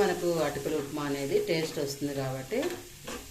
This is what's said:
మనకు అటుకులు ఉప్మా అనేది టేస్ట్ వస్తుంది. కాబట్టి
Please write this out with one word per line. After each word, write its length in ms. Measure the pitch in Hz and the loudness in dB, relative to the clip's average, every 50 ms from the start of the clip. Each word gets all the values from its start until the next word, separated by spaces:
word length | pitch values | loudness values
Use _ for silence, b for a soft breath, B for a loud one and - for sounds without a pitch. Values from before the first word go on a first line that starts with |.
మనకు 280 | 202 180 175 170 175 175 170 160 151 143 | 8 6 4 2 2 2 4 4 2 2
అటుకులు 280 | 143 143 143 160 156 147 139 | 0 0 -2 0 0 0 -2
ఉప్మా 200 | 135 143 147 147 143 | -2 -4 -4 -2 0
అనేది 280 | 139 139 139 139 - - 139 - | 0 0 0 2 2 2 4 4
టేస్ట్ 280 | 165 160 156 156 - 160 143 | 2 2 2 0 -2 -2 -2
వస్తుంది. 300 | 139 135 - 143 143 139 135 | -2 -2 -4 -4 -2 -2 0
కాబట్టి 380 | 135 131 131 135 131 - 220 254 320 359 - - - - - - - - - - - - | -2 -2 -2 -4 -4 -2 0 0 0 0 -2 -4 -10 -14 -16 -14 -12 -10 -10 -10 -10 -14